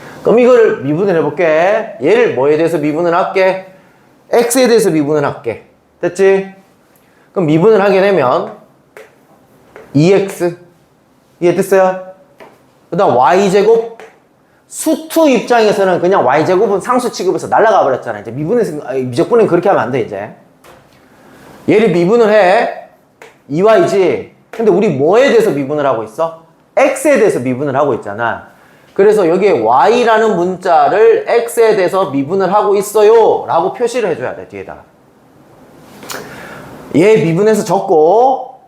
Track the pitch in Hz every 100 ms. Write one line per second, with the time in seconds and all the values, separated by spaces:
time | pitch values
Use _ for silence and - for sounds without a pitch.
0 | - - - 220 247 240 214 - 135 151
1 | 202 165 147 147 165 156 180 220 208 -
2 | 135 233 220 123 139 151 165 165 151 151
3 | 175 170 190 190 190 185 - - _ _
4 | _ _ _ 233 233 269 254 226 196 160
5 | 143 151 139 - 117 98 - _ _ _
6 | 175 175 196 196 190 - _ _ _ _
7 | _ _ _ 196 156 160 214 214 202 190
8 | 196 185 127 160 - - - _ _ -
9 | - _ _ _ _ _ _ - - 139
10 | 165 196 190 - 175 170 - _ _ _
11 | _ _ _ _ 175 175 190 196 185 185
12 | - - _ _ - _ _ _ _ 170
13 | 185 123 139 180 202 202 202 226 226 -
14 | - _ _ _ _ _ _ - 311 302
15 | - 330 311 240 - 240 214 202 190 170
16 | 175 190 123 147 156 185 220 196 202 247
17 | 240 - 190 165 107 123 220 190 139 123
18 | 123 107 104 120 156 240 190 151 120 135
19 | 127 123 165 233 208 - 202 156 117 127
20 | 101 98 110 - _ _ - - _ _
21 | _ _ - - - - - 196 220 170
22 | 175 240 214 214 180 214 247 - - _
23 | _ _ - _ - 147 208 220 147 196
24 | 175 107 - _ _ - 226 185 214 131
25 | 147 214 269 220 175 143 135 151 139 117
26 | 107 - 165 - - _ _ - 269 -
27 | 311 254 208 156 123 123 143 131 143 113
28 | 107 104 117 92 - _ _ _ _ -
29 | 214 214 170 185 202 147 107 127 185 240
30 | 233 220 226 185 180 180 185 160 143 185
31 | 226 202 - 226 233 - 220 190 180 190
32 | 185 139 139 190 180 208 220 202 196 214
33 | 208 226 196 113 - 147 185 - 233 247
34 | 208 139 120 90 92 98 85 73 - _
35 | _ _ _ _ _ - - - - -
36 | - - - - - - - - - 139
37 | 196 220 165 165 214 214 214 190 190 165
38 | 156 214 262 269 - -